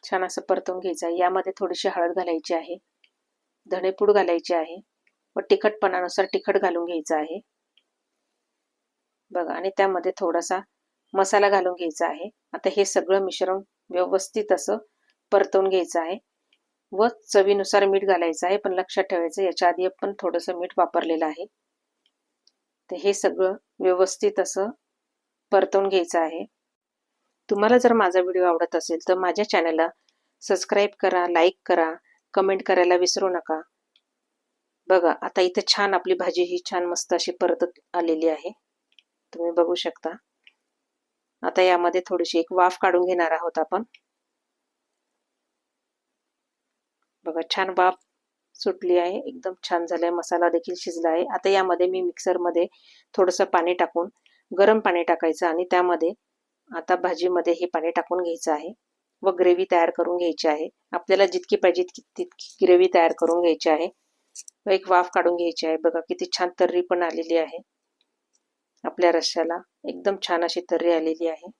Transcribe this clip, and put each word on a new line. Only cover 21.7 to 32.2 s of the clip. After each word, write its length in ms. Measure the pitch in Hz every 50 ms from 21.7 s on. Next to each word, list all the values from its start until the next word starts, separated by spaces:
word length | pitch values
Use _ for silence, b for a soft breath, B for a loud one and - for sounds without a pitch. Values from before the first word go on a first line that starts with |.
| _ _ _ _ _ _ _ _ _ _ _ _ _ _ _ _ _ _ _ _ _ _ _ _
तर 60 | 185
हे 160 | 170 - 202 202
सगळं 400 | - - 190 170 170 185 185 196 220 _ _ _ _
व्यवस्थित 600 | 185 185 180 180 190 185 - - - 202 202 202
असं 300 | 180 180 - 196 190 214 262 _ _ _ _ _ _ _ _ _ _ _ _ _ _ _ -
परतवून 360 | 196 190 190 - 196 196 196
घ्यायचं 300 | 190 185 170 170 - 170
आहे. 240 | 160 160 165 165 196 - _ _ _ _ _ _ _ _ _ _ _ _ _ _ _ _ _ _ _ _
तुम्हाला 300 | 208 196 208 220 240 247
जर 140 | 240 240 233
माझा 280 | 233 208 180 180 185
व्हिडिओ 240 | 180 180 180 185 180
आवडत 320 | 180 170 165 170 170 -
असेल 220 | 170 - - 170 160 - -
तर 100 | 185 185
माझ्या 300 | 190 180 175 196 208 -
चॅनलला 380 | - 196 165 165 160 160 160 170 - _ _ _ _ _ _ _ _ _ -
सबस्क्राईब 480 | - 202 180 - - - 202 202 202 202 _
करा, 260 | - 190 180 180 175 175
लाईक 280 | 175 170 165 180 190 _ _
करा, 260 | - 185 175 165 160 165 170 _ _ _ _